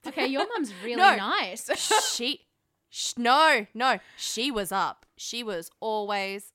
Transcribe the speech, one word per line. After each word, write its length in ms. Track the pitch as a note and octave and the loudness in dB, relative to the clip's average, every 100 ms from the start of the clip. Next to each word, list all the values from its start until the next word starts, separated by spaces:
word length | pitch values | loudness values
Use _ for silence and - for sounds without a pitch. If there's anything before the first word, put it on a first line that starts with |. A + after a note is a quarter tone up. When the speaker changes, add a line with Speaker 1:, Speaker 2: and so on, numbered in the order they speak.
| D#4+ | -8
Speaker 1:
"Okay, 180 | D4 C4 | -4 -2
your 180 | C4+ G#4+ | 0 -2
Speaker 2:
<laughs> 60 | A#4 | -2
Speaker 1:
mum's 180 | C4 F#3 | -4 -6
really 120 | G#3+ A#3+ | -6 4
Speaker 2:
No. 180 | F#4+ B3 | 6 6
Speaker 1:
nice." 540 | G3+ G4 G#3 G#3 - | 0 0 -2 -6 -6
<laughs> 460 | G4+ - G#4+ - - | -4 2 2 2 -2
Speaker 2:
She, 320 | A#3+ C#4+ _ _ _ _ _ | -4 -6 _ _ _ _ _
sh-, 240 | - - - | -8 -8 -2
no, 520 | A#3+ C4+ D#4+ C4+ G#3 | 4 6 6 4 0
no, 260 | A3 C4 A#3+ - - | -2 0 0 -4 -12
she 340 | - - C4 | -8 -4 -2
was 200 | A3+ F#3+ | -2 -2
up. 340 | F#3+ E3 - _ _ | -2 -2 -4 _ _
She 260 | - A#3 | -10 -8
was 260 | A3+ F3+ E3+ _ | -6 -8 -8 _
always 720 | A3 G#3+ G#3 G3+ G3 G3 - | -4 -4 -2 -2 -2 -8 -12